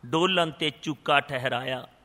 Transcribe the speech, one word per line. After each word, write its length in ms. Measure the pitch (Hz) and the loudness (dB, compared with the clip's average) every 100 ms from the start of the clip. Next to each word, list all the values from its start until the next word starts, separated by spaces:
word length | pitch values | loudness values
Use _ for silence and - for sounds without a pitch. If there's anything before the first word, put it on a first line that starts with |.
ਡੋਲਨ 460 | 123 160 185 185 165 | -2 0 2 2 0
ਤੇ 200 | 151 156 - | 0 -4 -4
ਚੂਕਾ 380 | - 151 - 143 | -6 -6 2 2
ਠਹਿਰਾਇਆ। 680 | 139 135 127 123 131 127 - _ | 2 -4 -2 -2 -4 -6 -8 _